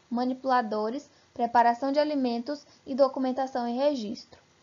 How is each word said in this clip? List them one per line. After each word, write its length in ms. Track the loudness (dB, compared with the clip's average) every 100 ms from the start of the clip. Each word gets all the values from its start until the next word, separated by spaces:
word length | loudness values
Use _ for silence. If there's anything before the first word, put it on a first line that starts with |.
| _
manipuladores, 1000 | -2 -2 -2 0 0 0 -2 -4 -6 -10 _ _
preparação 580 | -4 2 4 4 2 0
de 80 | 2
alimentos 680 | 2 0 0 -2 -4 -8 -12 _ -4
e 100 | 2
documentação 720 | 2 2 -2 -2 -4 -4 -4
e 60 |
registro. 680 | 0 0 0 -4 -10 -14 -20 _ _